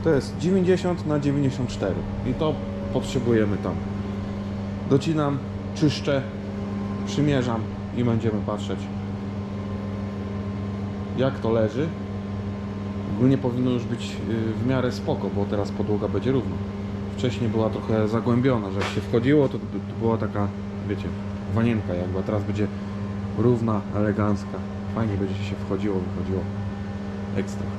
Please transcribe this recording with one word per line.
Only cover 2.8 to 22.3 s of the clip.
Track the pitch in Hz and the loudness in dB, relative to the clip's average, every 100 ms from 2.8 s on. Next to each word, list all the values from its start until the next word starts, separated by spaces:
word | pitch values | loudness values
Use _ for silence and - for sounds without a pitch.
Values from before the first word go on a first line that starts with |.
| - | -2
potrzebujemy | 127 - 139 120 117 101 98 | -2 0 0 4 4 4 2
tam. | 107 - - - - - - - - - - - - | 0 -2 -2 -4 -4 -4 -4 -4 -4 -4 -4 -4 2
Docinam, | 135 160 156 143 139 - - - | 4 4 2 2 0 -4 -6 -6
czyszczę, | - 151 - - 139 120 - - - - - - - - | 2 2 2 0 0 0 -6 -6 -6 -4 -4 -4 -4 -2
przymierzam | - 147 139 123 113 104 - - - | 2 4 4 2 0 -2 -4 -4 0
i | |
będziemy | 123 113 117 104 98 | 2 4 2 2 0
patrzeć, | 104 - 95 - - - - - - - 101 98 101 101 101 101 101 101 101 101 - - - - - - 101 | -2 -2 -4 -4 -4 -4 -4 -4 -4 -4 -6 -4 -4 -4 -4 -4 -4 -4 -4 -4 -4 -4 -4 -4 -4 -4 0
jak | 131 - | 0 0
to | 113 | 2
leży. | 113 110 110 160 - - - - - - - - - - - - 101 | 4 2 2 -2 -2 -6 -6 -6 -4 -4 -6 -6 -6 -6 -6 -4 4
Ogólnie | 127 135 | 4 4
powinno | 127 120 127 | 2 2 2
już | 123 | 2
być, | 110 117 101 101 101 | 0 -4 -4 -4 -2
y, | 113 110 101 | 0 0 0
w | 120 | 0
miarę | 131 123 | 2 0
spoko, | 101 98 113 101 98 | 0 -2 0 0 0
bo | |
teraz | 101 104 101 | 0 0 0
podłoga | 101 101 104 101 | -2 0 0 0
będzie | 98 110 | 0 2
równa. | 135 98 92 - - - - - - | 2 0 -4 -6 -6 -6 -6 -6 -2
Wcześniej | 127 101 117 | -2 0 0
była | 110 110 | 2 2
trochę | 98 - 110 107 | 0 0 2 4
zagłębiona, | 113 110 120 131 120 98 | 2 2 4 4 2 0
że | 98 | -2
jak | 98 | 0
się | 101 | -2
wchodziło, | 98 120 120 151 135 | 2 2 6 6 4
to, | 113 | 0
to | 101 101 101 101 | -4 -4 -6 -2
była | 113 113 | 0 2
taka, | 107 104 101 101 - - 101 | 0 0 -2 -2 -6 -4 -2
wiecie, | 98 - - - - - | -2 -2 -4 -4 -6 0
wanienka | 104 117 110 98 | 2 4 2 0
jakby, | 87 90 95 | -2 0 0
a | |
teraz | 101 | 0